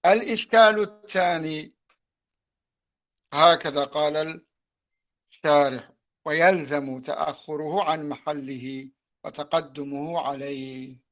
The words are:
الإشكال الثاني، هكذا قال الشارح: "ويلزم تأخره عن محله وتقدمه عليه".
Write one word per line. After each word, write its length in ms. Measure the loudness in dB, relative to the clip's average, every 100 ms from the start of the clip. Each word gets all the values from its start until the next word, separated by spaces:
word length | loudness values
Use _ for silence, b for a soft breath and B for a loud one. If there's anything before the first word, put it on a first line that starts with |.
| 6
الإشكال 720 | 4 2 -4 2 6 6 6
الثاني، 960 | -4 -6 -6 0 0 -2 -6 -8 -12 _ _ _ _ _ _ _ _ _ _ _ _ _ _ _ _
هكذا 500 | 6 6 6 0 -2
قال 600 | -2 0 0 0 -6 -10 _ _ _ _ _ _ _ _ _
الشارح: 600 | _ 2 4 2 -2 -14 _ _ _ -4
"ويلزم 760 | 4 4 4 -2 -4 -6 -10
تأخره 840 | -8 -4 -4 -6 -10 -8 -4 -2
عن 260 | -2 -2 -6
محله 840 | -8 -6 -8 -8 -12 -10 -12 -14 _ _ _ -14
وتقدمه 960 | -12 -2 -2 -2 -12 -10 -8 -6 -6
عليه". 760 | -6 -8 -10 -10 -12 -14 -16 -20 _